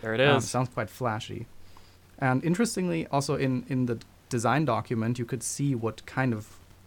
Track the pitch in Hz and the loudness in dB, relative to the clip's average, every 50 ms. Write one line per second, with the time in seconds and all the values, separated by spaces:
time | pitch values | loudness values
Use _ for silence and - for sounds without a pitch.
0 | - 113 110 117 131 143 143 131 113 - - 123 131 123 - 131 113 - - - | -4 -2 2 4 6 6 6 6 4 2 0 0 0 0 -2 -6 -6 -6 -6 -4
1 | 127 120 110 110 - - 101 101 117 - - - - - - - - - - - | -2 -2 -2 -2 -4 -6 -8 -10 -10 -12 -14 -18 -18 -18 -20 -20 -20 -20 -20 -20
2 | - - - - 139 127 127 135 - 160 180 202 233 226 - 190 185 180 170 165 | -20 -20 -8 -2 0 2 2 2 2 2 2 2 2 0 0 -2 -2 0 0 -2
3 | - - - 139 139 - 143 - 135 131 127 127 120 - 139 127 127 120 117 113 | -2 0 0 0 0 0 0 0 0 0 0 -2 -2 -2 0 0 0 0 -2 -4
4 | - - - - - - 131 120 123 120 123 147 160 135 113 107 - - 123 113 | -6 -14 -20 -20 -8 -4 -2 0 2 2 4 4 2 2 0 0 -2 -2 -2 0
5 | 110 117 120 123 120 - 135 113 - - - - 139 143 131 113 110 110 107 - | 0 0 -2 -2 -4 -4 -6 -6 -6 -6 -4 -2 0 0 0 0 -2 -2 -4 -4
6 | - - - 135 131 127 113 107 104 - - - - - - - - | -12 -6 -2 0 0 0 0 -2 -6 -10 -18 -20 -20 -20 -20 -20 -6